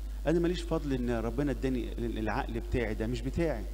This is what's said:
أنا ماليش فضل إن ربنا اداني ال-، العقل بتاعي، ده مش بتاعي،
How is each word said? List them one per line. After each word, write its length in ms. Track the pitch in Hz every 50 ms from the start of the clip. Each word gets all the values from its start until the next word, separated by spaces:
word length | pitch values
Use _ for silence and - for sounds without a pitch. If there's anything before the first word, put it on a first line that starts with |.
| - - - - - 143
أنا 120 | 160 180
ماليش 220 | 175 165 180 170
فضل 320 | - - 165 160 151 147 135
إن 160 | 123 123 120
ربنا 400 | 120 113 110 117 113 123 147 147
اداني 420 | 127 113 - 131 131 120 110 107 101
ال-، 240 | - 117 117 110 110
العقل 420 | 110 107 104 127 139 - 113 113
بتاعي، 340 | - - - 131 117 107 110
ده 140 | 107 110 110
مش 140 | 127 117
بتاعي، 440 | 117 135 - - 170 160 135 110 98 -